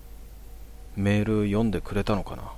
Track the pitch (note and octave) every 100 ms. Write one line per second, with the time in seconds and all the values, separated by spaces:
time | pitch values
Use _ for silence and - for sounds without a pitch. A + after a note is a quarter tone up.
0 | - - - - - - - - - -
1 | G2+ G#2 G#2 G#2+ G#2 G2+ A2+ F2+ - G#2
2 | G2 G#2 - - -